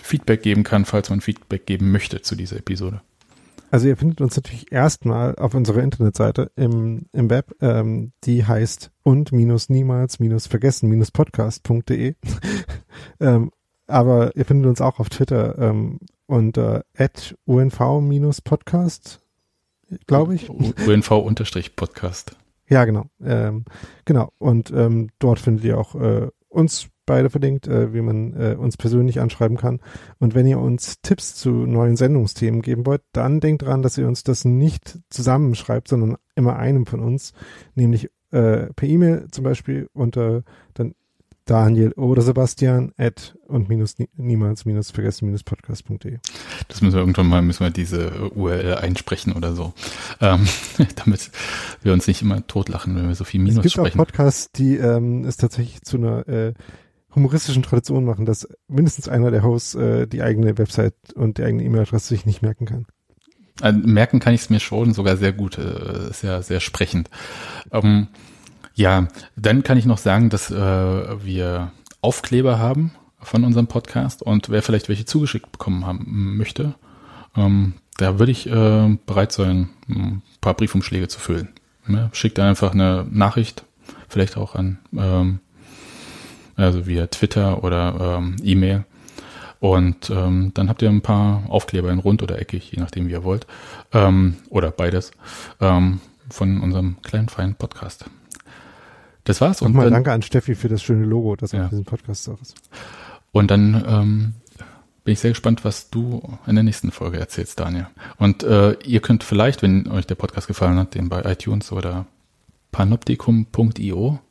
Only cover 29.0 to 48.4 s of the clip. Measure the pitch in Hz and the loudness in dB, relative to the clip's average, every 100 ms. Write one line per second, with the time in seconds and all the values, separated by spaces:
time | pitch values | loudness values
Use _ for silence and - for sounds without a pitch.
29 | 127 120 120 - 117 120 123 123 - - | 2 0 -4 0 -2 0 -2 -4 -8 -20
30 | - - 123 120 131 131 127 123 - - | -20 -2 0 4 4 2 0 -2 -6 -12
31 | - 196 - - 127 117 123 117 120 117 | -4 -4 -4 -6 -2 0 0 2 2 2
32 | 135 143 107 - 113 117 120 117 123 143 | 2 2 0 0 -2 0 -2 -2 0 -2
33 | - 123 123 151 156 151 135 131 131 - | -4 -4 -2 0 2 0 0 0 0 0
34 | 123 123 - 123 123 123 151 - - - | -2 -2 -2 0 2 4 2 0 -8 -20
35 | - - 123 135 143 113 - 117 - 123 | -14 -4 0 2 2 0 -4 -6 -2 0
36 | 110 127 _ - 123 120 120 139 117 117 | 0 -4 _ 0 0 2 0 0 0 -4
37 | 117 135 - - - - - - 120 113 | -4 -4 -6 -18 -20 -20 -10 0 2 2
38 | - - _ 139 113 113 113 - 143 165 | -2 -12 _ 0 2 2 -2 -6 0 4
39 | 175 165 - - 131 131 - 139 - 135 | 4 2 -4 -6 -4 -4 -4 -8 -8 -4
40 | 120 123 117 117 - _ _ - 117 - | -2 0 -2 -2 -6 _ _ -8 -8 -8
41 | _ _ _ _ - 113 110 113 110 - | _ _ _ _ 0 2 4 4 2 2
42 | 127 127 120 131 127 - 131 127 127 - | 0 2 2 2 0 0 0 2 -2 -4
43 | 120 - - - - 127 101 113 107 - | -4 -4 -14 -20 -6 -2 0 -2 -2 -4
44 | - - 123 110 104 107 113 104 104 - | -10 -6 -2 0 0 -2 -4 -4 -4 -4
45 | 104 - 104 101 - - - 110 - 104 | -6 -4 -4 -4 -6 -10 -10 -12 -10 -10
46 | 139 117 - - - - - - 101 95 | -10 -12 -12 -14 -16 -14 -14 0 2 4
47 | 90 92 87 87 87 90 90 90 87 87 | 2 4 4 4 2 2 -2 -2 -4 -4
48 | 87 95 104 101 | -4 -6 -6 -4